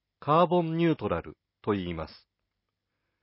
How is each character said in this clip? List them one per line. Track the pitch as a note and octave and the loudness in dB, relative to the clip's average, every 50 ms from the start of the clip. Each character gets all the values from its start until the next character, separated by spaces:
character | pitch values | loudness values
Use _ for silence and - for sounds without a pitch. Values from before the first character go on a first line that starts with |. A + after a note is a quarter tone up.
| _ _ _ _ | _ _ _ _
カ | - - D3 E3 F3+ | -2 2 4 4 4
ー | |
ボ | D#3+ F3 F3+ | 4 2 0
ン | E3+ D#3+ D#3+ | 0 0 -2
ニ | E3 E3+ | 0 2
ュ | E3+ D3+ | 2 2
ー | |
ト | - G#2+ G2+ | 0 -2 -4
ラ | F2+ E2 | -4 -4
ル | - D#2+ - _ _ _ _ _ | -4 -10 -18 _ _ _ _ _
と | - A#2+ G#2 | -2 -2 -2
言 | G2 F2+ F2 | -2 -2 -4
い | E2+ | -6
ま | D#2+ D#2 | -6 -8
す。 | - - - _ _ _ _ _ _ _ _ _ _ _ _ _ _ _ _ _ _ _ _ | -10 -14 -20 _ _ _ _ _ _ _ _ _ _ _ _ _ _ _ _ _ _ _ _